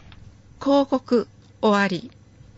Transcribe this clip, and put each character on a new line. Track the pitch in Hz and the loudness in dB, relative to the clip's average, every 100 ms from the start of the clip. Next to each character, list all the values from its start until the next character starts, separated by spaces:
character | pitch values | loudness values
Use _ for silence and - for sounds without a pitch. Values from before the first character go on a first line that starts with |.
| - - - - - - | -20 -20 -20 -20 -20 -8
広 | 269 277 277 | 0 0 2
告 | 262 - 240 - - - - | -4 0 -2 -2 -14 -20 -4
終 | 214 | 0
わ | 202 196 | 0 0
り。 | 170 - - - - - | -4 -10 -20 -20 -20 -20